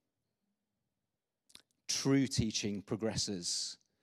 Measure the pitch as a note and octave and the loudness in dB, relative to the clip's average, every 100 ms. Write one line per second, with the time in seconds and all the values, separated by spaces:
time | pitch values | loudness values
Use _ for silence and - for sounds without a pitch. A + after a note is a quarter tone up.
0 | _ _ _ _ _ _ _ _ _ _ | _ _ _ _ _ _ _ _ _ _
1 | _ _ _ _ _ - _ _ - - | _ _ _ _ _ -20 _ _ -4 0
2 | C#3 C#3 A#2+ - A2+ - G#2 G2+ - G2+ | 4 4 4 2 0 0 -2 -4 -4 -2
3 | A2 G2+ - F#2 F2 - - - _ _ | -2 -2 -2 -4 -4 -4 -6 -10 _ _